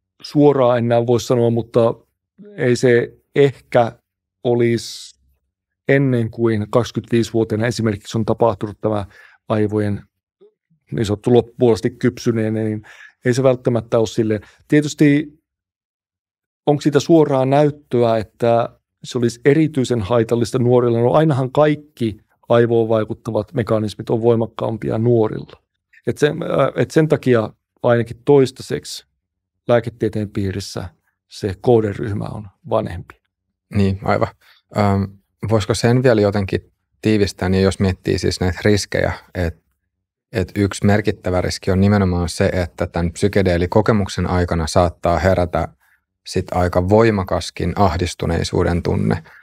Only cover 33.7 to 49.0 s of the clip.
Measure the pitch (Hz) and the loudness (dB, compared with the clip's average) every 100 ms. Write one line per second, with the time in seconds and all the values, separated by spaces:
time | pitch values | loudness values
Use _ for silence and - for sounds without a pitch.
33.7 | 101 98 95 - 104 110 - _ _ _ | -2 0 -2 -2 -2 -2 -6 _ _ _
34.7 | - 101 98 98 - _ _ 101 110 101 | -2 0 0 -2 -8 _ _ -2 -2 0
35.7 | 117 117 127 131 110 101 104 95 98 - | -2 2 2 2 4 2 0 -4 -6 -8
36.7 | _ _ _ 110 107 98 - 90 95 95 | _ _ _ 0 2 0 -2 -2 2 2
37.7 | - 98 92 101 95 92 - 90 85 107 | 2 -2 -2 -2 -2 -2 -2 -4 -2 0
38.7 | 101 - - 50 - - 92 85 - _ | 0 0 -2 -2 -4 -10 -6 -6 -6 _
39.7 | _ _ _ _ _ _ - - 101 98 | _ _ _ _ _ _ -6 -4 -2 -2
40.7 | - 104 104 107 101 92 90 95 - - | 0 0 2 0 -4 -4 -2 -2 -4 -2
41.7 | 92 101 104 95 87 85 - 98 92 87 | 2 2 2 2 0 -4 -2 -2 -2 -6
42.7 | - 85 87 85 - 104 101 92 85 87 | -6 -6 -4 -4 -2 -2 0 0 0 0
43.7 | 107 104 107 98 - 90 90 87 85 80 | 0 2 0 -2 -4 -2 -2 -2 -2 -2
44.7 | 92 87 - 85 85 92 90 85 78 - | 2 0 0 -2 0 2 0 0 -4 -6
45.7 | - _ _ _ _ - - - 90 90 | -10 _ _ _ _ -8 -6 -4 -2 0
46.7 | - 92 107 117 104 92 90 - - 90 | 0 4 4 4 2 -2 -4 -6 -6 -6
47.7 | - 98 80 87 - - 82 - - 87 | 0 0 0 -4 -4 -4 -2 -2 -2 0
48.7 | 87 - 90 | -2 -2 -2